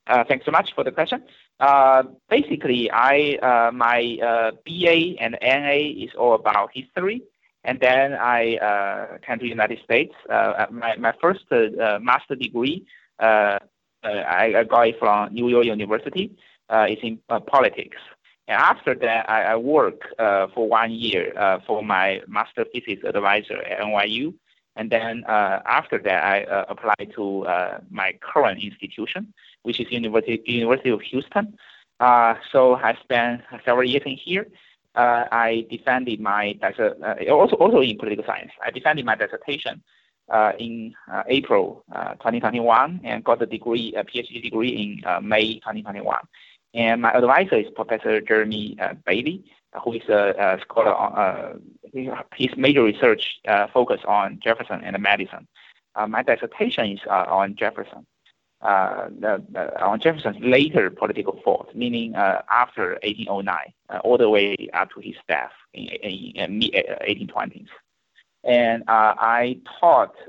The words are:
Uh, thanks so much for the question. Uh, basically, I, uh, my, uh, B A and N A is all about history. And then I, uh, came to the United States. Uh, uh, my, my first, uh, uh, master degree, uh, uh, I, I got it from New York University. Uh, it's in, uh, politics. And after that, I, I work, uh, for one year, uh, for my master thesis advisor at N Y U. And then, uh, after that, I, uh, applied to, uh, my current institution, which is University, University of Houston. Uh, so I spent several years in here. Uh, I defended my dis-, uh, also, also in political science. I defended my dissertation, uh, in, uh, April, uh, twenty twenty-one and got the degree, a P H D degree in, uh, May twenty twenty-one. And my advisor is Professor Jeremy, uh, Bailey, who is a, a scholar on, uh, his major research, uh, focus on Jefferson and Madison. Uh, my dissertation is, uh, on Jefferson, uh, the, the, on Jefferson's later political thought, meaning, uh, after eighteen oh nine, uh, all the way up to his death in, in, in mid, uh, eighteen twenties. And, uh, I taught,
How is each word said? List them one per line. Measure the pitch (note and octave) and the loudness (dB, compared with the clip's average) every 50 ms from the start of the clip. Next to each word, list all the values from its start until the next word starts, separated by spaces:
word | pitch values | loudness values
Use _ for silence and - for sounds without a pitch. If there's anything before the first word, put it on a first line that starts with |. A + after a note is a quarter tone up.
| _ - | _ 0
Uh, | A#2+ B2 A#2 | 2 2 2
thanks | - C#3 B2+ - | 2 0 -2 -2
so | - | 0
much | D3 E3 G3 - - | 0 0 0 0 -2
for | - C#3 | -4 -4
the | C3 | -2
question. | B2+ - D#3+ D#3+ B3 B3+ - - _ _ _ _ _ - | -2 -2 -2 -2 -4 -6 -8 -12 _ _ _ _ _ 0
Uh, | C3+ C#3 C#3 C#3 C3+ C3+ C3+ C3 C3 C3 C3 - _ - | 4 4 6 6 8 8 6 6 4 2 -4 -20 _ 0
basically, | G#3+ C4+ C#4+ - - D3 - D3 B2 B2 A#2 A2 | 0 0 2 0 -4 -4 -2 0 0 0 0 0
I, | - A2+ B2 C3 C#3 C#3+ D3+ D3 C#3+ - | 2 4 4 4 4 4 2 2 0 0
uh, | - B2+ B2 A#2+ A#2 A#2 A#2 | 2 4 4 4 4 2 2
my, | B2 A#2+ A#2 A#2+ A#2+ A#2+ A#2+ A#2 - G#2 | 2 2 2 2 2 0 -2 -2 -2 -2
uh, | A#2 A#2 A#2 A2+ A2+ G#2+ - _ | 0 2 2 0 0 -2 -6 _
B | - E3 F3 F3+ E3+ | -12 -8 0 2 2
A | E3+ E3 E3 F3 F3+ - | 4 4 2 -2 -4 -6
and | A#2 A2+ A#2 - | -6 -6 -6 -2
N | - B2 C3 C#3 C#3+ | 0 0 0 2 2
A | C#3+ C#3+ C#3+ D3+ D3+ | 0 0 0 0 -2
is | - - G#2+ A#2 - - | -6 -10 -12 -12 -4 0
all | - B2 A#2 | 2 4 4
about | A2 A2+ A2 G#2 G#2 G2+ G2 - | 4 2 2 2 2 0 -2 -6
history. | C3 C3+ - _ - F3+ F#3+ A3 B3 B3+ - _ _ _ _ _ _ - | -12 -16 -10 _ -6 -4 -4 -4 -6 -10 -16 _ _ _ _ _ _ -6
And | - B2+ B2+ | -6 -2 2
then | - B2+ B2+ C3 C3+ C#3 C#3+ | 2 4 4 4 4 2 0
I, | - A2+ B2 A#2+ A#2+ A#2 A2+ A2+ | -2 0 0 2 2 2 0 0
uh, | - - G#2+ G#2 G2+ G2+ G2 G2 G2+ G#2 - - - | 0 0 0 0 0 -2 -2 -4 -6 -8 -10 -14 -14
came | - - B2 A2+ | -10 -8 -8 -8
to | A#2 | -6
the | A#2+ | -6
United | A2+ A2 G#2+ G#2+ A#2 G#2+ - | -2 -2 -2 -2 -2 -6 -4
States. | - A2+ B2 D#3+ - - - - - | 0 0 0 0 -2 -6 -14 -8 -2
Uh, | A2 | 0
uh, | A2 G#2+ G#2 G2+ - G#2+ - | 0 0 0 0 -2 -2 -4
my, | A2+ A#2+ A2+ A#2 A2 | -4 -6 -6 -4 -4
my | - A#2+ A2+ A#2+ - | -2 -2 -2 -2 0
first, | - E3+ F#3+ F#3+ - _ | 0 0 0 -2 -4 _
uh, | D3 | 0
uh, | A#2+ A2+ G#2+ G#2 - A2+ A2 G#2 G2+ | 2 2 0 0 -2 -2 -2 -2 0
master | A2 B2 B2 C3+ - - C#3+ | 0 2 0 0 0 -4 -8
degree, | B2+ C3 A2+ A#2 A#2+ A#2+ C3+ D#3+ F#3+ - _ _ _ _ _ _ - | -8 -8 -6 -4 -2 -2 -2 -2 -6 -8 _ _ _ _ _ _ 0
uh, | - A2+ A2 G#2+ G#2+ G#2 G2+ G2+ - _ _ _ _ _ _ _ | 4 4 6 6 6 4 2 -2 -6 _ _ _ _ _ _ _
uh, | - A2 | -8 -6
I, | G#2 G2+ E2 C2 E2+ F2+ G#2 A2+ G2+ G#2+ | -6 -4 -4 -2 0 2 2 4 4 2
I | A#2 | 2
got | A2 A#2 A#2 A#2+ A#2 | 4 4 4 6 4
it | A2+ A2+ | 2 2
from | - A2 G#2 G#2 G#2 G2+ G#2 | 2 2 2 2 0 -2 -4
New | A2+ A#2+ B2 | -2 0 2
York | B2 A#2+ A#2+ | 4 4 4
University. | A#2+ A2 G#2+ G#2 G2 G#2+ G#2+ - D3 - F#3 G3 A3+ - - _ _ _ _ _ - | 2 0 -2 -2 -2 -4 -4 -4 -6 -6 -6 -6 -8 -10 -16 _ _ _ _ _ -2
Uh, | A2 A2 G#2+ G2 | 2 2 2 2
it's | G#2+ A2 - | 0 -2 -6
in, | A#2 A2+ A2 _ - | -8 -10 -10 _ -6
uh, | A#2+ G#2+ | -6 -6
politics. | G#2 - - C#3 B2+ G#2 - - - - - - - - - _ _ _ _ _ _ - | -2 0 2 4 4 2 0 -4 -10 -14 -16 -20 -20 -20 -20 _ _ _ _ _ _ -4
And | A2 G#2 | 0 2
after | C#3+ F3 A#3 - - D3+ B2+ | 4 4 2 2 -2 -4 -2
that, | B2 C3 A#2 A2+ A2+ - - | 0 0 0 0 0 0 0
I, | A2 A2 F#2+ | 0 0 0
I | G2 A2+ A2+ | 0 0 0
work, | A#2 C3 D3+ D#3 B2+ F#2+ - - - - - - | 0 2 2 2 2 2 0 -6 -12 -14 -6 -2
uh, | A2+ G#2+ G2+ G2 F#2+ F#2 - | 0 2 2 2 2 0 -2
for | - A#2 A2 | -2 0 2
one | A2+ A2 A#2 A2+ | 2 2 2 0
year, | A2+ A2+ A#2 A2+ G2+ F2+ F2 F#2 F#2+ - | -2 -4 -4 -2 -2 -2 -2 -4 -4 -2
uh, | G#2 G2 F#2+ F#2 F#2+ - | 0 0 0 0 -2 -4
for | A2+ G#2 G#2+ | -4 -4 -2
my | G#2+ G2+ F#2+ F#2 G2 F#2+ G2 - - | 0 0 2 2 0 0 -4 -6 -6
master | G2+ G#2 A2+ - - - A2+ | -6 -6 -6 -4 -4 -6 -6
thesis | - - A#2+ - - G2+ F#2+ - | -6 -6 -8 -8 -8 -8 -8 -6
advisor | G2+ F#2+ G2+ G2+ G2 G2+ G#2+ G#2 - G#2 G2 | -6 -4 -2 0 2 0 0 -2 -4 -8 -10
at | - - F#2+ F#2 | -8 -8 -6 -6
N | G#2 G#2+ | -4 -2
Y | G#2+ G#2 G#2 | 0 0 0
U. | G#2+ G#2+ A2+ C3+ D#3 F#3+ - _ _ _ _ _ _ _ A2 | -2 -2 -4 -6 -6 -8 -12 _ _ _ _ _ _ _ -10
And | A2 A2+ | -4 -2
then, | A#2+ A2+ A2+ A#2 A2+ A#2+ - | 0 0 0 -2 -6 -8 -4
uh, | - A2 G#2+ G#2 F#2+ F#2+ F#2+ - | -2 0 2 2 2 0 -2 -2
after | - A#2 C#3+ D#3 - - G#2 | 0 0 0 0 -2 -4 -2
that, | - G2+ F#2 F2+ D2+ | 0 0 0 2 2
I, | G2 G2 G2+ G2 | 2 2 0 0
uh, | - G2 G2 F#2+ - | -2 -2 -4 -4 -4
applied | - - - A2 G#2 - G#2 G#2 - | -8 -6 -2 -2 -2 -2 -4 -8 -10
to, | - G#2 G2 G2 G2 F2+ | -8 -6 -4 -4 -4 -4
uh, | E2+ F2+ F2+ F2+ - - - - - | -2 -2 -2 -2 -4 -6 -10 -14 -12
my | - G#2 F#2+ F#2+ F2+ - | -8 -6 -4 -4 -6 -8
current | - - - D#3 C#3+ A2+ F#2+ F2+ G2+ | -10 -2 0 2 2 2 0 -2 -6
institution, | G2+ F#2+ - - G2 - - A2 - - F3+ G#3+ G#3 _ _ _ _ _ _ - | -12 -12 -14 -16 -14 -12 -10 -10 -8 -8 -10 -12 -12 _ _ _ _ _ _ -8
which | A2+ A#2 A#2 | -6 -6 -4
is | A#2+ - | -6 -6
University, | B2 A#2+ A#2 A2 G#2+ A2+ A2 - A2+ A2+ - | -6 -4 -4 0 0 0 0 0 -2 -4 -4
University | - A#2 A#2+ A#2 A#2 B2 C3+ - B2+ | -4 -2 0 2 2 0 2 2 0
of | A#2 G#2 | 0 0
Houston. | - - - B2+ D3 - - G3+ G#3 G#3 G#3 - _ - - _ _ _ _ - | -2 -6 -6 -8 -6 -4 -2 -4 -4 -4 -6 -16 _ -20 -20 _ _ _ _ 2
Uh, | B2 B2+ B2 A#2+ A#2 A#2 A2+ A2+ - - | 4 6 8 8 6 6 4 0 -4 0
so | - C#3 B2+ B2+ B2 | 4 6 6 6 6
I | B2 - A2+ A#2+ - - | 4 2 0 -2 -2 -4
spent | - C3 A#2+ A#2 A#2+ A#2+ A#2+ - - - A2+ - | -2 0 0 0 0 -2 -6 -8 -14 -20 -6 -2
several | - A#2+ B2 B2+ | 0 2 2 2
years | B2+ B2+ C#3 C3+ | 2 0 -2 -2
in | C#3+ C3 | -4 -8
here. | - - - F3 F#3+ A3 - - _ _ _ _ _ _ _ _ | -10 -8 -6 -6 -6 -6 -8 -12 _ _ _ _ _ _ _ _
Uh, | A#2 A#2 A#2+ A#2+ A#2 A#2+ - | 2 4 4 4 2 0 0
I | - A#2 A#2 A2+ A2+ A2+ A2+ A2+ | 0 0 2 2 0 -2 -4 -6
defended | B2 A#2 - - B2+ B2+ B2+ B2 A2+ G#2 | -10 -6 -2 -2 0 0 -2 -4 -6 -4
my | G#2+ G#2 G2+ G#2 G#2 G2+ G2+ | -2 -2 0 0 0 -2 -4
dis-, | G2+ - F#2+ F#2+ - | -4 -4 -4 -2 0
uh, | A#2 G#2 - D2+ D2+ G2+ G#2+ - - - | 0 -2 -2 -2 -6 -6 -6 -4 0 2
also, | C#3 D3+ F#3 F#3+ - - | 4 4 4 4 4 4
also | - G3+ G3 D#3 | 4 4 6 4
in | C3+ B2 G#2+ - | 2 2 0 -4
political | - A2 G#2+ G#2 G#2+ | -6 -6 -6 -4 -4
science. | - G#2+ F#2+ F2+ - - - - | -6 -8 -8 -10 -14 -16 -10 -10
I | A#2 | -10
defended | F#2 B2+ - D#3 D3+ D3 B2 | -8 -4 -2 -2 -2 0 -2
my | A#2+ A2 | -2 -2
dissertation, | G#2+ A2 G2+ - - - - C#3+ C#3 - - G#2+ - - _ _ _ _ _ _ _ _ - | -2 -2 -4 -6 -8 -10 -10 -10 -8 -8 -10 -12 -12 -16 _ _ _ _ _ _ _ _ -2
uh, | - A2+ G#2+ G#2+ - - | 0 2 2 2 0 -4
in, | A#2 A#2 A2+ A#2 A2 A2+ - - - - | -8 -10 -10 -10 -12 -14 -16 -18 -16 -12
uh, | - G2+ - - | -10 -8 -4 -2
April, | B2+ C#3 C#3 - A#2+ G2+ F#2 F#2 A2+ - _ _ | -2 -2 0 2 2 2 2 0 -4 -12 _ _
uh, | - F2+ F2+ F#2+ G2+ | -12 -10 -10 -10 -10
twenty | - - A#2+ A2+ A#2+ | -6 -4 -4 -2 -2
twenty-one | A#2 A2+ A2 A#2+ A#2 A#2 A2+ A#2 C3 D#3 F3 F3+ - | -2 -2 -2 0 2 4 4 4 4 2 -2 -8 -10
and | A#2 A2+ A2+ A2+ | -8 -8 -6 -2
got | B2 A#2 A2+ | -2 0 0
the | A#2 | -2
degree, | A2+ A2+ G#2+ - A#2+ A#2 A#2 A#2 A2 - G#2+ | -4 -6 -6 -6 -4 -4 -4 -4 -6 -6 -8
a | G2+ | -8
P | - - A#2+ | -8 -8 -10
H | A#2+ - | -10 -10
D | A#2 A#2+ | -12 -16
degree | A2+ - - A2 A2+ B2+ | -12 -8 -4 -4 -2 -2
in, | A#2+ A2+ G#2 G2+ G#2 - F2+ | -4 -4 -6 -8 -10 -10 -6
uh, | F2 F2+ F2+ | -6 -6 -4
May | G2+ G#2 A2 G#2+ A2 A2 A2 A2 | -4 -2 0 0 0 0 -2 -6
twenty | - A2 G#2+ G#2+ | -10 -10 -10 -10
twenty-one. | G#2+ G#2 G2 G2+ G2+ G#2+ - - - _ _ _ - _ _ _ _ _ - | -10 -12 -12 -8 -6 -4 -4 -4 -6 _ _ _ -20 _ _ _ _ _ -4
And | A#2 A#2 A2+ A#2 A#2 | -2 0 0 2 2
my | A#2 A#2 A#2 | 2 2 2
advisor | B2 B2 A#2+ C3 D#3+ G3 F#3+ - | 4 4 4 4 4 2 2 2
is | A2+ G2+ - - | 0 0 -2 -6
Professor | - A2 - A#2 A2 - A2+ A2 G#2+ | -10 -6 -4 -4 -4 -2 -2 -2 -2
Jeremy, | G#2+ - A2 A2 A2 G#2+ A2 G#2+ G#2 G#2+ - - | 0 2 2 2 2 0 -4 -6 -8 -8 -8 -8
uh, | F#2+ F#2+ - - _ | -8 -8 -8 -8 _
Bailey, | - F#2 G#2 B2 D3+ F3 F#3+ - _ _ _ _ _ - - - | -2 -2 -2 -2 -4 -6 -8 -10 _ _ _ _ _ -16 -10 -8
who | - A#2 | -8 -8
is | A#2 - - | -6 -2 2
a, | G#2+ G#2 G2+ G2+ F#2 - | 2 2 4 2 0 0
a | G2+ G2 F#2+ F#2 | 0 0 0 0
scholar | - - - A2+ A2+ A2 G2 | -4 -2 0 2 2 2 2
on, | - - G2+ - G2 | 2 0 -2 0 0
uh, | G#2 F#2+ G2 G2+ F#2 - - - - - - _ - - - C3+ C3 C3 - - - - - | 0 0 -2 -4 -8 -10 -12 -16 -18 -20 -20 _ -20 -14 -12 -10 -10 -8 -10 -10 -12 -14 -6
his | - C3 B2 - - | -4 -4 -4 -2 2
major | C3 C3 D3 C#3 A#2+ | 2 4 6 6 4
research, | A2 G#2 - C#3 B2 A2 G#2 - - - - - - | 4 4 4 4 4 4 2 0 -6 -8 -6 -2 0
uh, | G#2+ G2+ G2+ G#2+ - | 2 2 2 2 2
focus | B2+ B2 A#2+ A#2 F#2+ - | 0 2 2 0 -2 -2
on | - G#2 G#2 G2+ F#2+ F2 F2 - | 0 0 0 0 -2 -6 -4 -2
Jefferson | A2+ A2+ A2+ A#2+ - G2 F2+ - | -2 -2 -2 -4 -8 -10 -10 -8
and | F#2 F#2+ G2 | -8 -6 -2
Madison. | G2+ G2 G#2 G#2 F#2+ F#2+ - E2 - _ _ _ - - _ _ _ _ _ | 0 0 0 0 0 -6 -10 -14 -18 _ _ _ -20 -20 _ _ _ _ _
Uh, | G#2 G#2+ | -6 -4
my | A2 A2 A2+ | -2 -2 -2
dissertation | C3 - A#2+ A2+ - A2+ - - G#3 A#3+ - - A#2+ G#2 | 0 0 0 0 -2 -6 -6 -4 -4 -2 -2 -2 -4 -4
is, | G2 G2 - - | -4 -6 -4 0
uh, | G2 F#2+ F#2 - | 0 0 2 2
on | F2 F#2+ G2 G2+ G#2 | 2 0 0 0 -2
Jefferson, | - A2+ G#2 - - G2+ - - - - _ _ _ _ _ _ _ _ _ _ _ | -4 -4 -4 -4 -6 -10 -14 -16 -20 -20 _ _ _ _ _ _ _ _ _ _ _
uh, | - G#2+ G2+ F#2+ F#2+ G2 G2 G2 G2 - - - | 0 2 2 2 2 0 -2 -6 -8 -10 -10 -6
the, | - G#2+ G#2 F#2+ - - | -4 -2 -2 -4 -6 -8
the, | - - F2 - - - | -10 -8 -8 -6 -4 -2
on | - F#2+ G#2 A2+ | -2 0 0 0
Jefferson's | - D#3+ D#3+ D3+ - A#2 G#2 G#2 | 0 0 -2 0 -4 -8 -6 -4
later | A2 B2 B2+ B2+ C#3+ D#3 D3+ - G#2 F#2 | 0 2 4 4 4 2 2 0 0 0
political | - - - G#2 G#2 A2 G2 G2 F#2+ - - | -2 -2 -4 -4 -2 -4 -4 -6 -6 -4 -2
thought, | - - - - - - | -2 0 0 -2 -8 -10
meaning, | - A#2+ B2 A#2+ A#2 A#2 A2+ A2 | -8 -6 -4 -4 -4 -6 -6 -4
uh, | F#2+ G2+ F#2+ F#2 F#2 - - | -2 0 0 0 -2 -2 0
after | G#2 A#2+ B2 - - - F#2+ F2+ F2+ - | 2 2 2 0 -2 -4 -4 -4 -4 -4
eighteen | - G#2+ G2+ G#2+ A2+ F#2+ | -6 -6 -6 -6 -8 -8
oh | G2 G2 | -6 -6
nine, | G2 G2 F2+ D#2+ C#2+ - _ _ _ - | -4 -4 -6 -6 -8 -10 _ _ _ -12
uh, | G2 F#2 - | -10 -4 2
all | A2 B2 B2+ | 2 4 4
the | B2 G#2+ | 6 6
way | G#2+ G#2 G2+ G2+ G2 - - - - | 6 4 4 2 0 -4 -8 -4 -2
up | F2 F#2+ F#2+ | -2 -2 -2
to | - - | -6 -12
his | G2+ G2+ - - - - | -14 -14 -14 -12 -6 -4
death | E2+ C#2+ B1 - - _ _ _ - | -4 -4 -4 -6 -12 _ _ _ -18
in, | - - - | -16 -14 -14
in, | - - - G#2 F#2 F#2+ G2 G2 - | -12 -10 -10 -10 -10 -10 -12 -12 -10
in | G#2 G2 E2 F#2+ G#2+ | -8 -8 -6 -4 -2
mid, | A#2 - - | -2 0 0
uh, | G2 - - G2 - | 0 -2 -2 -4 -6
eighteen | - - G#2 F#2+ G2+ - | -4 -4 -4 -4 -6 -8
twenties. | - G#2+ G2+ G2+ - - - - - - _ _ _ _ _ _ _ _ _ _ _ _ - | -8 -8 -8 -8 -10 -16 -20 -20 -20 -20 _ _ _ _ _ _ _ _ _ _ _ _ 0
And, | B2 B2 A#2+ A#2+ A2+ A2+ A#2 A2+ | 2 4 4 4 2 0 -2 0
uh, | - A2+ A2+ A2 G#2+ G#2 - | 2 4 6 6 4 4 2
I | A2+ A2+ A#2 A#2+ A#2+ B2 B2+ - - - - - | 2 2 2 2 0 -2 -4 -8 -12 -18 -4 2
taught, | - E3+ D#3+ B2+ G#2+ - - - - | 4 6 6 6 4 2 -2 -10 -20